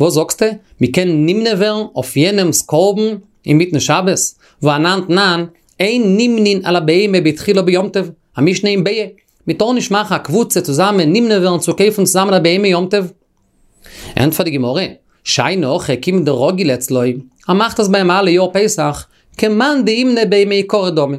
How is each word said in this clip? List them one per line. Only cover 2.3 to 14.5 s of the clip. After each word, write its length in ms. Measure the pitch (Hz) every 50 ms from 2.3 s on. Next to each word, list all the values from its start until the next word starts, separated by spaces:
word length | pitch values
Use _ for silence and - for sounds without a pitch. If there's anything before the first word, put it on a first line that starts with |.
| 202 202 185 170 139 - -
קרבן, 500 | - 151 151 185 202 202 208 214 220 214 202 - _ _ _ _
אין 120 | - 147 156
מיטן 220 | 175 180 165 139
שבת, 380 | - - 151 175 185 185 160 - - - - _ _ _ _ _ 143
וואו 120 | 147 143
ער 40 | 147
נאנט, 320 | 156 175 190 190 185 175
נאן, 340 | 170 190 202 190 170 170 170 165 - _ _ _ _ _
אין 360 | 180 208 233 247 233 190 185
נמנין 440 | 208 240 240 233 220 214 208 202 190 185
על 120 | 165 180
הבהמה 440 | 175 160 156 165 185 214 208 190 180
בתחילו 440 | 160 156 151 - - 202 196 196 180
ביום 240 | 180 175 180 190 208
טוב, 220 | - 196 175 165 160 - _ _ _
המשנה 340 | - 180 180 185 180 - 208
אין 140 | 202 196 165
ביה. 220 | 196 220 220 208 190 - _ _ _ _ _ _
מיר 100 | - 170
טאן 180 | 170 214 233 254
נישט 160 | 240 - -
מאכן, 240 | 196 208 208 202 185
א 40 | 151
קבוצה 420 | - - 147 220 233 - - 180
צוזאמען, 520 | 185 - 139 143 180 202 208 190 165 147 175
נמנה 260 | 226 240 226 214 196
ווערן 200 | 175 185 175 170
צו 180 | - - 160
קויפן, 280 | - 196 214 208 202 190
צוזאמען 300 | - - 185 196 202 196
א 40 | 185
בהמה 300 | 160 170 175 190 208 196
יום 180 | 175 170 185
טוב. 260 | 185 202 208 190 175 - _ _ _ _ _ _ _ _ _ _ _ _ _ _ - - - - - -
ענטפערט 320 | - 123 151 151 - 185
די 80 | 165